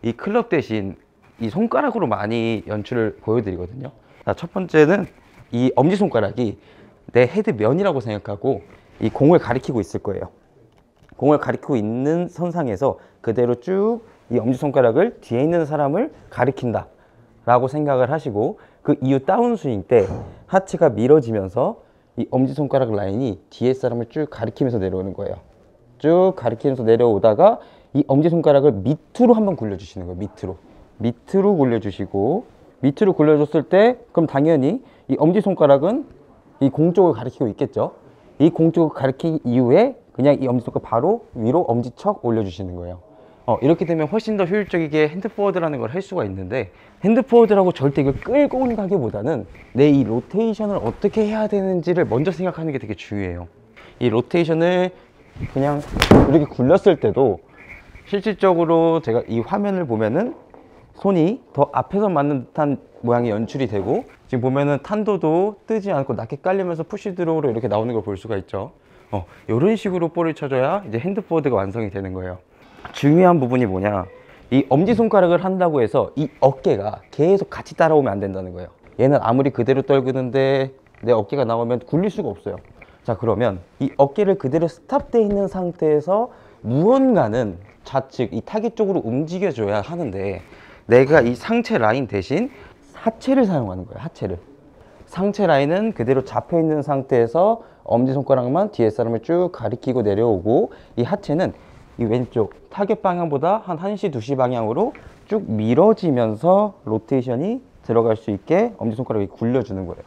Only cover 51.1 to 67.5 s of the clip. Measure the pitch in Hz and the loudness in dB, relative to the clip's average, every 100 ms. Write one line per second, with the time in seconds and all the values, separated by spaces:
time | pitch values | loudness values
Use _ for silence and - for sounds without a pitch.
51.1 | 220 208 214 214 202 190 180 165 175 131 | 0 -2 -2 -2 -2 -2 -2 0 0 0
52.1 | 113 156 160 185 165 160 135 104 101 - | 0 -2 -2 -6 -4 -6 -6 -8 -10 -8
53.1 | 101 95 87 87 _ _ - - - 123 | -6 -6 -8 -14 _ _ -20 -20 -4 0
54.1 | 110 127 175 160 160 170 180 180 - _ | 0 -2 -2 0 0 2 2 -2 -6 _
55.1 | _ _ - - 131 139 143 - - - | _ _ -14 -8 -2 -2 -2 -6 -2 6
56.1 | - - 151 147 - 127 170 202 160 113 | 6 8 4 2 0 4 6 4 4 0
57.1 | 101 135 90 - - - - - - - | 2 0 0 -10 -20 -20 -20 -20 -20 -6
58.1 | 202 220 190 196 170 165 165 165 165 - | -4 -4 2 2 4 4 4 4 2 0
59.1 | 117 - 117 113 208 202 190 156 110 110 | -2 0 -4 -2 -2 -2 -2 -2 0 0
60.1 | 139 240 - - - - - - - 196 | 0 -2 -6 -20 -20 -20 -20 -20 -4 0
61.1 | 185 160 247 _ - 139 123 - 196 208 | 2 2 0 _ -2 0 0 -2 -2 0
62.1 | 160 143 143 117 - 143 131 - - 117 | 0 0 -2 -6 -4 -2 -2 -8 -8 0
63.1 | 120 120 104 113 139 120 104 95 180 - | 0 0 -2 -4 -4 -4 -4 -2 -4 -6
64.1 | - - 127 127 135 143 143 - 214 214 | -20 -6 -4 0 0 0 -2 -4 -4 -2
65.1 | 196 160 165 202 208 - 220 196 156 135 | -2 0 0 -2 -6 -6 -6 -2 -4 -4
66.1 | 110 110 143 185 196 180 160 160 208 214 | -6 -8 -6 -4 -2 -4 -6 -8 -10 -10
67.1 | 185 165 160 147 | -6 -2 0 -2